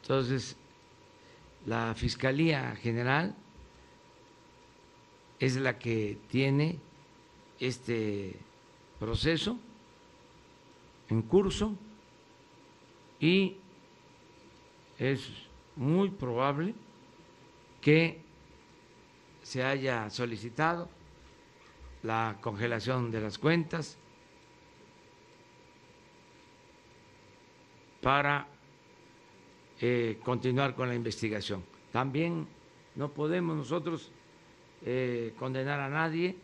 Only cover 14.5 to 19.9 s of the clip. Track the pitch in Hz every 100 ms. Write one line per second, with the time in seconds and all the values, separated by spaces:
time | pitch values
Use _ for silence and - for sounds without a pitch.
14.5 | - - - - - 127 135 - - -
15.5 | - - - 131 175 196 196 127 120 135
16.5 | 143 175 233 - - - - - - -
17.5 | - - - 147 156 165 - - - -
18.5 | - - - - - - - - - -
19.5 | 127 127 139 131